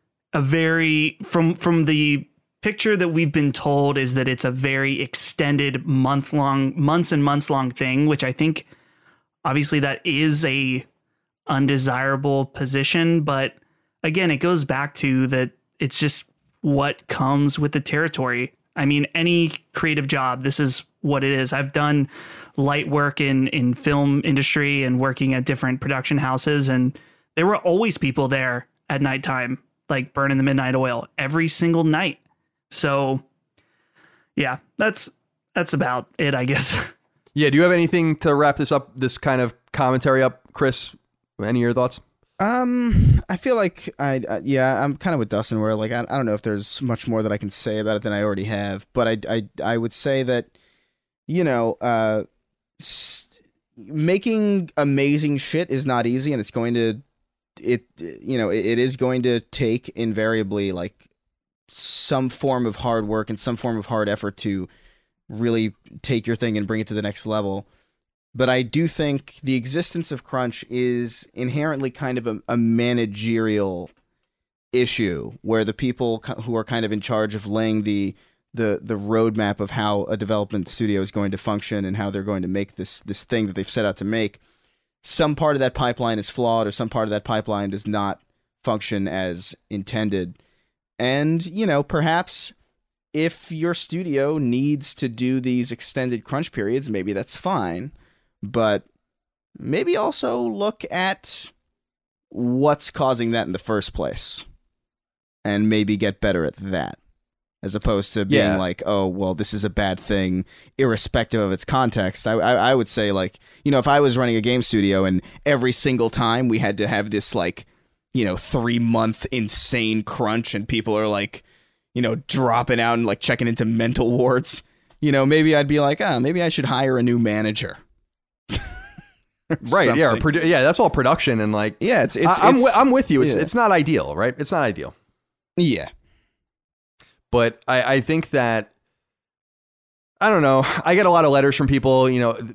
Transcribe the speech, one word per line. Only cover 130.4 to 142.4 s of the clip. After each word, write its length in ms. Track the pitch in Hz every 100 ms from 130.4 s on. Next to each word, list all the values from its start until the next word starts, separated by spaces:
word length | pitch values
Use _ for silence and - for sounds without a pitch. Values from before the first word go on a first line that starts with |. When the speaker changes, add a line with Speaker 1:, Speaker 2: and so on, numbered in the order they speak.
Speaker 2:
produ-, 60 | 165
yeah, 140 | 156
that's 160 | 139 175
all 120 | 220
production 500 | - 127 160 143 113
and, 120 | 107
like, 240 | 107 107 -
Speaker 3:
Yeah, 240 | 202 226
it's, 100 | 110
it's, 240 | - 170 185
Speaker 2:
I, 80 | 202
I'm 80 |
Speaker 3:
it's 80 | 262
Speaker 2:
wi-, 180 | 254 196
I'm 120 | 269
with 180 | 254 262
you. 100 | 139
It's, 140 | 147
Speaker 3:
yeah. 80 | 127
Speaker 2:
it's 100 | 160
not 200 | 240 220
ideal, 420 | 180 143 123 67
right? 180 | 76 117 127
It's 140 | 143
not 100 | 175
ideal. 320 | 127 80 64 - _ _ _ _ _ -
Speaker 3:
Yeah. 320 | 170 92 69 - _ _ _ _ _ _ _ _ _ _ - _ -
Speaker 2:
But 280 | 120 117 - -
I, 280 | 127 120 135
I 40 |
think 300 | 120 160 -
that, 420 | 143 120 113 107 _ _ _ _ _ _ _ _ _ _ _ _ _ _ -
I 100 | 214
don't 120 | 190
know, 220 | 143 135 131 -
I 100 | 165
get 100 | 185 190
a 40 |
lot 140 | 170
of 80 | 151
letters 240 | 139 139 135
from 100 | 135
people, 420 | 139 131 131 131
you 120 | 127
know, 180 | 117 110